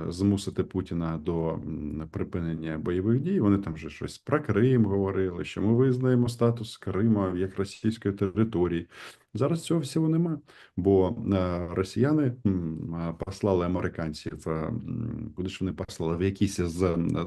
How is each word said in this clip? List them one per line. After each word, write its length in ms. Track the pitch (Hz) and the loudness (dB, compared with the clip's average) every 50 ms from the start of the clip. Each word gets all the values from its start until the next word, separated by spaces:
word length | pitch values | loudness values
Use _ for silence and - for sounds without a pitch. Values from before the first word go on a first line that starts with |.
| 82 85 | -6 -6
змусити 540 | 85 90 98 101 101 98 - 92 82 - 90 | -2 2 2 2 2 2 -2 -4 -4 -4 -4
Путіна 540 | - - 92 - - 87 85 82 82 80 | -2 -4 -4 -4 -2 -4 -4 -2 -2 -4
до, 320 | 78 76 90 85 82 82 80 80 | -4 -4 -2 -2 0 -2 -2 -4
м, 560 | 80 73 78 80 71 76 73 76 78 78 78 | -4 -6 -6 -6 -6 -6 -6 -6 -6 -8 -8
припинення 680 | - - 87 80 - 87 85 82 80 80 80 80 78 | -6 -6 -6 -4 -4 -4 -4 -4 -4 -4 -6 -6 -6
бойових 420 | 80 78 87 87 92 92 110 120 135 | -4 -4 -2 -2 0 2 2 2 2
дій, 200 | 151 180 202 185 | 2 0 0 2
вони 180 | 107 101 98 | 4 4 4
там 160 | 98 98 82 80 | 4 2 -2 -6
вже 160 | 78 80 73 | -8 -10 -12
щось 280 | - - 82 80 - | -10 -10 -10 -10 -10
про 260 | - _ - 143 151 - | -12 _ 0 0 0 2
Крим 420 | - 95 98 117 131 131 120 107 | 2 2 4 4 6 6 4 4
говорили, 600 | 95 98 98 95 95 98 95 95 92 87 85 76 | 4 2 2 0 0 0 0 -2 -2 -2 -4 -8
що 160 | - - 90 | -6 -4 0
ми 120 | 92 107 117 | 2 4 4
визнаємо 560 | 120 131 135 127 123 131 127 127 120 120 117 | 4 4 4 2 2 2 4 4 4 4 2
статус 480 | 120 - 120 117 117 117 110 - - | 2 2 2 2 2 0 -6 -10 -12
Криму 600 | - - - - 92 113 117 107 101 98 92 90 | -10 -8 -4 0 2 4 4 4 4 2 0 0
як 200 | 90 95 95 - | 0 -2 -2 -2
російської 560 | - 98 101 - - - 110 110 113 - 101 98 | -4 -4 -4 -6 -2 -2 -2 -2 0 -2 -2 0
території. 760 | 98 101 95 87 104 113 113 113 85 90 87 85 82 - - - - - - - _ _ _ - | 0 0 0 2 2 0 2 2 2 2 2 0 -2 -4 -6 -14 -18 -18 -18 -20 _ _ _ -2
Зараз 300 | 107 135 - 170 165 - | -2 0 0 0 -2 -2
цього 160 | - 170 165 | -2 -2 -2
всього 300 | 139 - - 160 160 160 | -2 -2 -2 0 2 2
нема, 300 | 160 165 170 170 156 143 - - - - - _ _ | 2 2 2 0 -2 -4 -8 -16 -20 -20 -20 _ _
бо, 380 | - 90 98 98 95 92 90 - - - 92 98 | 0 4 6 6 6 6 4 0 -2 0 0 2
е, 340 | 92 92 90 87 87 87 82 | 2 2 0 -2 -2 -4 -2
росіяни, 640 | 90 92 95 - - 110 127 143 156 156 143 123 120 - - | -2 -2 -2 -2 0 2 2 4 4 4 2 0 -2 0 0
м, 500 | 101 95 90 82 80 80 80 82 82 85 | 0 2 2 0 -4 -4 -6 -6 -6 -6
е, 180 | 85 85 85 82 - - | -4 -4 -6 -6 -6 -8
послали 400 | - - - - 101 95 90 87 | -8 -4 -2 2 2 4 4 2
американців, 760 | 87 90 87 - 90 - - 85 80 76 - - - - 76 - | 2 0 0 -2 -4 -4 -4 -6 -6 -6 -6 -10 -10 -10 -6 -6
е, 40 | 82 | -4
м, 800 | 80 80 80 80 80 80 82 82 82 80 78 78 76 76 76 76 - | -4 -2 -2 -4 -4 -6 -6 -6 -6 -6 -6 -6 -6 -8 -10 -10 -8
куди 140 | 90 92 92 | -6 -6 -6
ж 80 | - - | -4 -4
вони 120 | 98 92 - | -4 -4 -4
послали? 440 | - - - - - 85 80 85 | -4 -8 -8 -6 -4 -2 -2 0
В 40 | 85 | 2
якийсь 360 | 95 98 98 - 104 95 - - | 0 0 2 2 0 0 0 -2
з, 240 | 87 85 80 87 95 | -2 -2 0 2 2
м, 420 | 87 85 85 85 87 82 82 87 | 2 2 2 0 0 -2 -2 -4